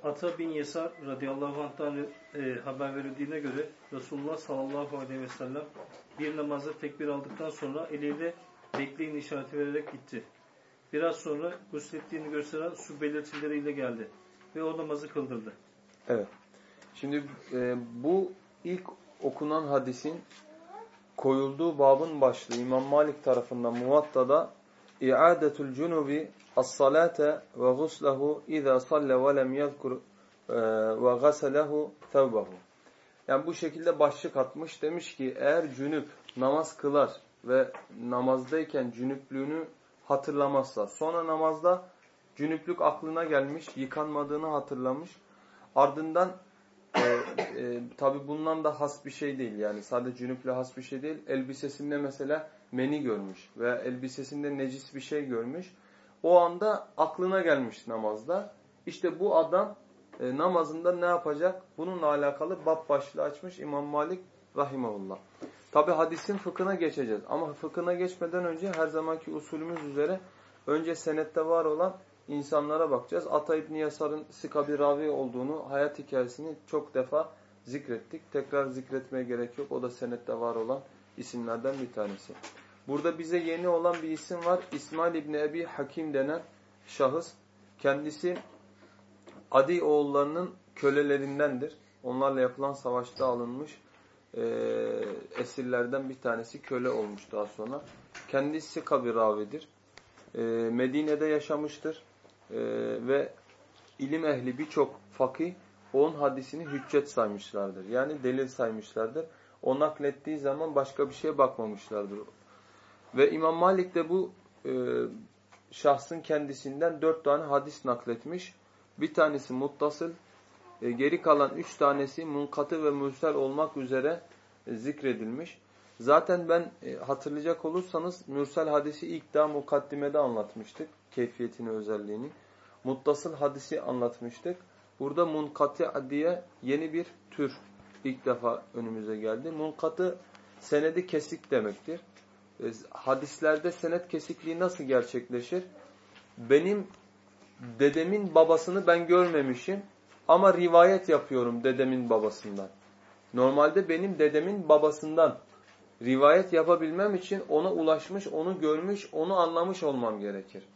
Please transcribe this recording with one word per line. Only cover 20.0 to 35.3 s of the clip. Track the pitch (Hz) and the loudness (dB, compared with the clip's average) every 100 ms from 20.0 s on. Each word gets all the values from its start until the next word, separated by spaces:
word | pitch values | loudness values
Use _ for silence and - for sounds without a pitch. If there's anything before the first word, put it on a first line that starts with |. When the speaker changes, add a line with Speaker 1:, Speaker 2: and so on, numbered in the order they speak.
| 151 170 - - - - - 403 453 - _ - | -6 -8 -14 -20 -20 -20 -20 -20 -20 -20 _ -4
Speaker 2:
koyulduğu | 135 135 135 139 170 147 | 0 2 0 0 -2 4
babın | 139 135 165 151 | 6 6 4 2
başlığı | 135 123 - 120 | 2 2 -6 -4
İmam | 123 131 | 0 0
Malik | 139 147 151 143 | 2 4 4 0
tarafından | - 120 120 123 120 120 | 2 2 0 -4 -2 -2
Muvatta'da | 123 147 147 131 127 151 165 - _ _ - - | 4 4 4 2 4 4 2 -10 _ _ -20 -2
"İ'adetul | 131 127 165 175 151 147 139 | 2 8 8 8 2 0 -6
cunubi | 131 170 160 139 147 151 - - - | -4 -2 0 0 -2 -4 -14 -2 0
as-salate | 127 - 139 151 170 170 147 151 - - | 0 4 6 8 6 4 2 2 -6 2
ve | 123 | 4
guslehu | 127 156 - 143 135 143 147 - | 4 0 2 2 2 0 -2 -2
iza | 156 135 127 | 0 4 4
salle | 127 151 143 127 | 4 2 4 4
ve | 135 143 | 6 4
lem | 131 | 2
yezkur, | 135 147 143 135 131 - _ _ _ - | 2 -2 -2 -6 -6 -10 _ _ _ -4
e, | 117 113 110 110 110 | 0 2 2 2 4
ve | 123 123 | 4 6
gaselehu | 143 147 143 139 151 151 147 - - | 4 4 0 2 2 0 -4 -10 0
thevbehu." | 139 135 110 95 90 - _ - _ _ _ - | 4 4 2 -4 -12 -20 _ -20 _ _ _ -2
Yani | 135 160 | -2 -2
bu | |
şekilde | 170 165 160 165 156 | -4 -6 -2 -2 4
başlık | 147 - 165 139 | 2 2 -6 -2
atmış. | 127 147 160 - | -2 -4 -12 -6
Demiş | 151 170 - - | -4 -4 -8 -6
ki | 131 | -6